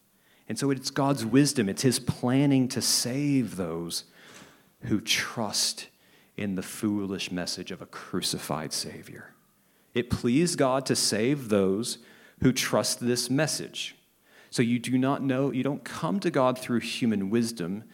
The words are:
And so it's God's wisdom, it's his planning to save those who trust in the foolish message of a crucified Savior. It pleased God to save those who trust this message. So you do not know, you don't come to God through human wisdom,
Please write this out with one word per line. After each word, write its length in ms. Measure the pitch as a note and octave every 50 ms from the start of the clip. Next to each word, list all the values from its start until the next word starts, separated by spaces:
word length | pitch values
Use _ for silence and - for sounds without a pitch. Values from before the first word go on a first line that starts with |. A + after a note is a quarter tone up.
| _ _ _ _ _ _ _ _ _ -
And 100 | A#2 A2+
so 120 | - C#3
it's 200 | C#3 C3 C3+ -
God's 340 | - - C#3 C3+ C#3+ B2+ A2+
wisdom, 440 | A2 A#2 C3+ D3 C#3 - - A2+ G2
it's 140 | F#2+ - -
his 160 | C3+ A#2+ -
planning 720 | - - - - - B2 B2 C3+ C#3+ C#3+ C#3 C3 B2+ B2
to 140 | - A#2 G#2
save 720 | - - - - B2 A#2+ C#3 D3 C#3+ C#3+ C3+ B2 G2+ F2
those 480 | F2+ F#2 E2 D#2+ E2+ E2+ E2+ E2 - - - _ - - - - - - - - _ _ _ _ _ -
who 180 | A#2+ G#2+ G2+
trust 880 | - - - - - - - - A2+ G2+ G2 - - - - - - - _ _ _ _ _ _ _ _ _
in 200 | - G2+ G2+ F#2+
the 60 | F2+ F#2
foolish 680 | - - - - G#2+ G#2 G#2 G2+ F#2+ G2 F2+ - -
message 400 | F2+ F2+ F2 E2+ - - F2+ -
of 100 | F#2+ E2+
a 60 | -
crucified 840 | - - - - - - F#2 D#2+ - - - - - D2+ D#2 D2+ C#2+ -
Savior. 580 | - - D#2 D2 D2+ D2+ - - - - - - _ _ _ _ _ _ _ _ _ _ _ -
It 160 | A#2+ B2 -
pleased 480 | - - - B2 A#2+ C#3+ E3+ E3+ - C#3
God 260 | C#3 C3 B2+ C3+ C3
to 100 | - C3
save 520 | - - - - G#2 A2 B2+ D3 D3+ C3 A2+
those 500 | G#2+ G2+ G2 F#2+ F#2+ G2+ A#2 - - - - - - - - - - - -
who 100 | C3 B2
trust 480 | - - - - A2 G#2+ - - -
this 300 | B2 A#2+ B2 A#2+ - -
message. 640 | B2+ C#3 D#3 C#3 - - D#2+ - - - - - - - _ _ _ _ _ _ - - - -
So 140 | - - B2+
you 160 | A2+ A#2+ B2
do 180 | A2+ B2 B2
not 260 | C3 B2+ C3+ C#3 - -
know, 280 | C#3 C3 C3 C#3 C#3
you 120 | - B2+ B2+
don't 220 | C3+ D3 - -
come 360 | - - - - D#3+ F#3 G3+
to 100 | F#3+ F3
God 280 | D#3+ C#3+ B2+ B2+ B2+ B2+
through 220 | - - B2 A2+
human 480 | A2 - - - - A#2 A2 G2+ G2 F#2+
wisdom, 560 | G#2 A#2+ A#2+ A2+ A2+ - F2 E2 F#2+ G#2 A#2 -